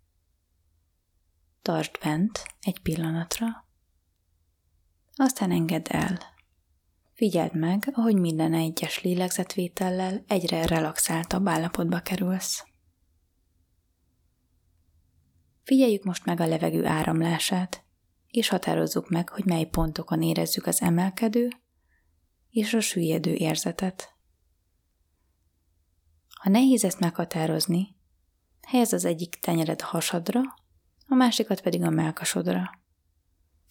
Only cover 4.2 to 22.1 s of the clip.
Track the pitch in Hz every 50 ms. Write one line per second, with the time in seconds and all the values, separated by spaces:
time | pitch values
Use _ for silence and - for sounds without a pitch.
4.2 | _ _ _ _ _ _ _ _ _ _ _ _ _ _ _ _ _ _ _ -
5.2 | 269 262 - - 202 180 175 170 165 160 165 - 170 - - 156 165 180 185 180
6.2 | - - - _ _ _ _ _ _ _ _ _ _ _ _ _ _ _ _ -
7.2 | 226 202 175 170 160 - - 160 160 165 185 208 - 277 277 233 226 226 208 190
8.2 | 175 170 160 156 160 160 165 165 165 160 165 - 160 156 - - - 180 180 180
9.2 | 185 180 - - 180 - - 196 180 175 - - 185 185 180 185 185 185 185 -
10.2 | - - 208 185 170 170 175 165 165 165 165 160 156 156 160 - - - 165 165
11.2 | 170 - - 185 196 185 160 160 165 170 - - 175 170 175 170 - - 185 185
12.2 | 185 180 185 190 - - - - - - _ _ _ _ _ _ _ _ _ _
13.2 | _ _ _ _ _ _ _ _ _ _ _ _ _ _ _ _ _ _ _ _
14.2 | _ _ _ _ _ _ _ _ _ _ _ _ _ _ _ _ _ _ _ _
15.2 | _ _ _ _ _ _ _ _ _ - 269 262 269 233 208 202 - 185 175 -
16.2 | - 180 175 170 165 160 160 160 165 165 160 165 165 165 160 156 156 - 160 160
17.2 | 165 165 170 160 - - 190 180 185 - - - - _ _ _ _ _ _ _
18.2 | _ _ - 233 220 - 190 180 - - 160 165 165 160 - 170 - - 175 170
19.2 | 170 - - - 190 190 170 165 160 165 - 165 165 156 156 - 160 - 165 160
20.2 | 165 165 165 170 165 165 - - - 175 170 - - 175 170 170 185 190 185 -
21.2 | 226 220 214 240 240 247 240 - _ _ _ _ _ _ _ _ _ _